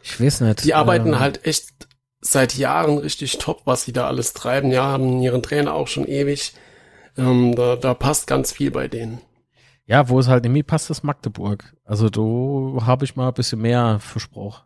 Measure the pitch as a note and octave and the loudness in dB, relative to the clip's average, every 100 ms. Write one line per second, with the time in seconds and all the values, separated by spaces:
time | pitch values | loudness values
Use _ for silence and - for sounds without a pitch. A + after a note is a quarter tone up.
0 | - - B2+ - A#2 G#2+ D3+ D#3 F#3+ F3 | -14 0 0 2 0 2 2 4 4 4
1 | E3 D3 C#3 - - D3+ - _ - _ | 2 2 0 -2 -4 -4 -6 _ -20 _
2 | _ _ - C#3 B2+ C3 C3 D3+ D#3+ D3 | _ _ 0 2 2 0 0 2 2 0
3 | D3 - C#3 - - D#3 - B2+ - B2 | -2 -6 -6 -6 -6 -4 -2 -2 -2 -4
4 | C3 C3 A#2 - A#2+ C3+ C#3 B2+ C#3 C3+ | -2 -2 -4 -6 -2 0 2 2 0 0
5 | C3 B2+ B2+ B2 A#2 D3 D3 D#3 C#3+ - | 0 0 0 0 -2 -2 0 -2 -4 -4
6 | - C#3 C#3+ C#3+ - - - - _ - | -4 -2 -2 -2 -8 -12 -20 -20 _ -20
7 | - - B2+ B2 B2 A#2+ B2 B2 C3 B2 | -16 -2 2 4 4 4 2 2 0 0
8 | C#3+ D3+ - C3+ B2+ - C#3 C#3 C3 A#2 | 0 0 0 -2 -2 -2 -4 -2 -6 -6
9 | A2+ A#2+ _ _ _ _ _ _ - A#2+ | -8 -10 _ _ _ _ _ _ 0 2
10 | C3 B2+ B2 B2+ A#2 C#3 C#3+ D#3+ - D#3+ | 4 4 4 4 4 0 0 -2 -2 -6
11 | C#3+ C#3 A#2 - G2+ G2+ - _ - G#2+ | -6 -6 -8 -6 -6 -6 -8 _ -6 0
12 | A2 G#2+ A2 A#2 C3 C#3 C3+ C3 A2+ C3 | 2 2 0 0 -2 -2 -2 -2 2 2
13 | C#3 - B2+ B2 A#2+ A2+ A#2 A#2+ A#2 G#2+ | 0 -2 -4 -2 -4 -2 0 2 2 0
14 | - A2 - - G2+ - | -2 -10 -10 -12 -14 -14